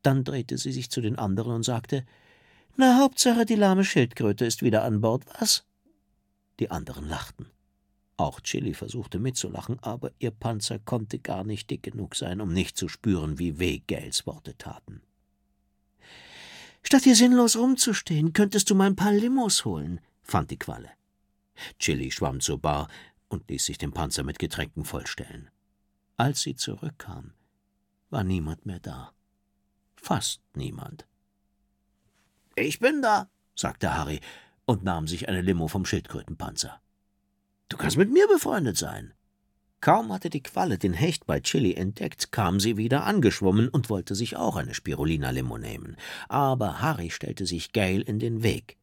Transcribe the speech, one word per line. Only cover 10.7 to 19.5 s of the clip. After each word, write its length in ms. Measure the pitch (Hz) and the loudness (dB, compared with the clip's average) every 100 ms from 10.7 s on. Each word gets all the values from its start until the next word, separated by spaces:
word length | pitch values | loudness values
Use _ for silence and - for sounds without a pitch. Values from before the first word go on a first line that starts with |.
| 113 | -8
konnte 420 | - 120 104 - | -4 -4 -4 -8
gar 260 | - 92 101 | -6 -6 -4
nicht 240 | 101 - | -8 -8
dick 140 | - | -10
genug 320 | - 113 90 - | -8 -10 -8 -6
sein, 260 | 90 92 | -6 -4
um 100 | 101 | -2
nicht 240 | 87 90 - | 0 -2 -4
zu 120 | 87 | -8
spüren, 500 | - 113 90 78 73 | -4 0 0 0 -4
wie 200 | 87 78 | -4 -2
weh 200 | 90 - - | -2 -2 -6
Gails 400 | - - - - | -8 -4 -6 -6
Worte 300 | - - - | -14 -16 -16
taten. 440 | - - - - _ _ _ _ _ _ _ _ _ _ - - - - - - - _ | -16 -16 -18 -20 _ _ _ _ _ _ _ _ _ _ -20 -20 -20 -20 -20 -20 -20 _
„Statt 200 | - 269 | 6 8
hier 120 | 269 226 | 10 10
sinnlos 400 | 247 247 233 226 | 10 8 6 4
rumzustehen, 800 | 254 254 - 202 - 156 160 | 4 4 2 2 0 2 4
könntest 360 | 165 202 208 - | 4 4 4 4
du 60 | 190 | 6
mal 120 | 196 | 6
ein 80 | 190 | 4
paar 160 | 202 | 4
Limos 500 | 208 240 262 220 | 4 4 2 2